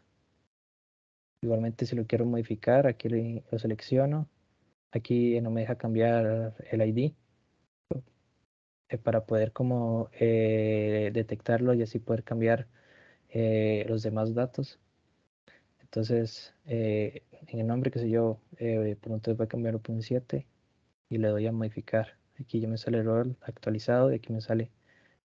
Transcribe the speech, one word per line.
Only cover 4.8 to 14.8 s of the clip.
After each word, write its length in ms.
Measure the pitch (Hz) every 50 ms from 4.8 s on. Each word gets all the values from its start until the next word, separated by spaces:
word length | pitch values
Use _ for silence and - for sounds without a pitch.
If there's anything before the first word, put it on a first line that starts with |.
| _ _
Aquí 500 | - 113 113 - 123 120 120 120 117 120
no 80 | 120 113
me 120 | 113 113
deja 180 | 110 120 120 -
cambiar 760 | - 113 113 110 113 117 117 117 113 110 110 113 113 110 110 - - -
el 120 | - 110 110
I 80 | 110
D. 240 | 110 120 135 156 - _ _ _ _ _ _ _ _ _ _ _ _ _ _ _ - 131 - - _ _ _ _ _ _ _ _ _ _ _ _ _ _ _ _
Eh, 80 | - 113
para 260 | - 117 113 113 110
poder 260 | - 113 107 110 110
como, 580 | - - 127 123 123 120 117 113 113 113 113 - -
eh, 960 | - 117 117 113 110 110 110 110 110 107 110 107 107 107 107 107 107 107 104
detectarlo 600 | 110 113 110 - 113 110 - - 117 117 123 123 123
y 80 | 117
así 160 | 113 110 -
poder 260 | 113 117 - 113 117 -
cambiar, 440 | - 120 113 113 113 117 123 - - _ _ _ _ - - - - _ _ _ _
eh, 560 | - 113 113 110 110 110 107 107 107 104 107 113
los 140 | 113 110 110
demás 320 | 110 107 110 110 113 113
datos. 440 | 120 127 127 - - 139 - - _